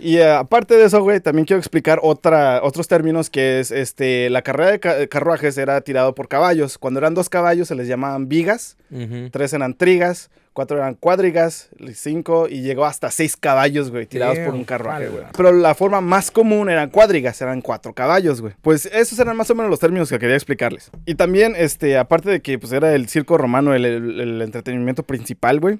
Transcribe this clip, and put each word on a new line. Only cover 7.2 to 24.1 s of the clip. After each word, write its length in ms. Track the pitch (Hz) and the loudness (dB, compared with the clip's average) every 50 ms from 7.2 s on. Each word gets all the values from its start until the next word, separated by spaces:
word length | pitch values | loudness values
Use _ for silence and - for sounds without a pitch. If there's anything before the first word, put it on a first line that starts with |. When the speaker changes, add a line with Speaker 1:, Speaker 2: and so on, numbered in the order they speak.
| 180 - | -4 -2
Speaker 1:
caballos 400 | - 180 170 175 170 175 175 - | -2 0 0 0 0 0 -2 -4
se 60 | 170 | -6
les 120 | 127 123 123 | -8 -6 -6
llamaban 400 | 127 123 135 139 139 135 135 131 | -4 -4 -4 -6 -6 -6 -6 -2
vigas, 480 | 147 165 165 185 214 240 - - - _ _ _ | -2 -2 0 0 -2 -4 -6 -14 -20 _ _ _
Speaker 2:
Ujú. 380 | 143 127 120 110 120 120 123 127 | -14 -14 -12 -12 -12 -12 -14 -12
Speaker 1:
tres 220 | - 135 143 135 151 | -6 -6 -4 -4 -4
eran 200 | 147 135 127 127 | -4 -4 -6 -2
trigas, 540 | - 180 180 185 175 175 175 180 - - _ _ _ _ _ _ | 0 2 2 4 4 2 0 -2 -6 -12 _ _ _ _ _ _
cuatro 240 | - 135 127 147 147 | -10 -6 -6 -4 -4
eran 180 | 135 135 123 | -4 -4 -6
cuadrigas, 760 | - - 170 180 185 190 180 156 170 165 165 160 - - _ - _ - 131 113 | -2 0 0 0 2 0 0 2 0 0 0 -2 -8 -16 _ -20 _ -20 -18 -18
cinco, 540 | - - 147 156 170 156 - 165 165 165 156 | -14 -10 -8 -8 -8 -4 -2 0 0 0 -2
y 120 | - 135 | -4 -6
llegó 240 | 127 131 135 123 147 | -6 -6 -2 -2 -2
hasta 260 | 147 143 - - 120 | -2 -2 -4 -8 -8
seis 260 | - - 160 151 - - | -4 -2 -2 -4 -4 -4
caballos, 540 | - 151 139 131 135 143 143 147 143 131 | 0 2 2 4 2 2 0 -2 -4 -4
güey, 140 | 120 120 113 - | -6 -8 -10 -8
tirados 300 | 127 127 123 123 135 165 | -6 -4 -2 -2 -2 -2
por 80 | 165 - | -4 -6
Speaker 2:
Damn. 80 | 131 | -6
Speaker 1:
un 80 | 127 123 | -8 -8
carruaje, 380 | 113 127 120 117 113 123 117 113 | -6 -8 -6 -6 -6 -8 -8 -8
Speaker 3:
Ala. 60 | 107 | -8
Speaker 1:
güey. 120 | 107 - - - - | -10 -12 -12 -14 -4
Pero 160 | - 180 180 | 2 4 6
la 240 | 180 175 175 160 151 | 6 6 6 4 4
forma 260 | - 185 196 202 196 | 2 0 0 0 0
más 300 | 185 175 185 196 185 - | 0 2 0 0 0 0
común 380 | - - 226 220 214 208 208 196 | 2 2 2 4 2 2 2 0
eran 200 | 170 160 151 139 | 0 0 -2 0
cuadrigas, 500 | - 190 220 202 190 156 123 127 113 - | 2 2 4 4 2 0 0 -2 -6 -4
eran 200 | 131 127 131 127 | -6 -6 -6 -6
cuatro 320 | - - 117 107 - 117 104 | -6 -6 -8 -8 -8 -14 -8
caballos, 480 | - 127 139 170 196 185 165 139 117 | -4 -2 0 0 2 2 0 -2 -2
güey. 120 | 113 107 98 - | -6 -12 -14 -6
Pues 240 | _ 156 160 147 - 185 | _ 0 0 0 0 -4
esos 320 | 190 220 233 226 233 214 | -2 0 0 0 0 -2
eran 160 | 247 233 226 226 | -2 -2 0 -4
más 120 | 220 - | -2 -2
o 40 | 233 | -2
menos 140 | 226 226 208 | 0 0 0
los 100 | 170 - | 0 2
términos 300 | - 165 180 185 165 139 | 2 0 0 0 -2 -2
que 80 | 143 117 | -2 -2
quería 160 | 120 120 127 | 0 0 0
explicarles. 540 | 143 - - 139 - 123 117 - - - - - - - | 0 0 -2 -4 -4 -2 -4 -4 -8 -14 -20 -20 -16 -10
Y 80 | - 165 | -8 -2
también, 380 | - 185 175 185 196 214 226 220 170 | 0 0 2 4 4 2 2 2 0
este, 400 | 170 147 - - 160 143 139 131 | -2 -2 -2 -2 0 2 2 2
aparte 320 | 123 - 165 165 160 196 | 2 2 0 0 2 0
de 120 | 196 165 | -2 -2
que, 160 | - - 135 117 | -2 -4 -6 -6
pues, 140 | - 117 | -6 -4
era 220 | 127 135 151 160 151 | -2 0 2 2 2
el 120 | 143 123 110 | 2 0 0
circo 300 | - 160 139 - 170 160 | -4 -4 0 2 0 2
romano 360 | 143 123 120 135 143 143 139 | 2 2 0 2 2 2 2
el, 100 | 127 123 | 2 2
el, 340 | 120 117 117 117 117 | 0 -2 -2 -4 -6